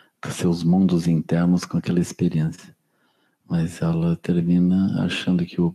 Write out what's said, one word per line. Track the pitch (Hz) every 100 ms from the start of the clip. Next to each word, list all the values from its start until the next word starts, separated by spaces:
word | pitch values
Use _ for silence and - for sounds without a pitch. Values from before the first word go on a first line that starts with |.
| _ _ -
seus | - 90 82
mundos | 82 90 95 85 82
internos | 82 80 85 87 90
com | - 87
aquela | - 87
experiência. | 85 - 90 82 78 80 - - _ _ _ _ _ _ -
Mas | - 82 -
ela | 82 82 85 85
termina | - 87 85 87 90 92 98 98
achando | 92 - - 90 87
que | -
o, | 87